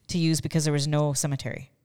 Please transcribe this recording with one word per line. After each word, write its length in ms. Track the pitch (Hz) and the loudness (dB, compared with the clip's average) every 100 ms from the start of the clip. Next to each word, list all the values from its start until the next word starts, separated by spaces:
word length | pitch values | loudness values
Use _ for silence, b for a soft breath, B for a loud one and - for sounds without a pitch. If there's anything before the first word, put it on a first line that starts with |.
| - | -6
to 80 | 175 | 0
use 220 | 160 160 | 2 2
because 240 | 156 165 151 | 0 0 2
there 60 | |
was 160 | 147 143 | 0 2
no 240 | 151 151 | 2 2
cemetery. 580 | 139 147 135 123 - 135 _ | 0 -2 -4 -6 -10 -12 _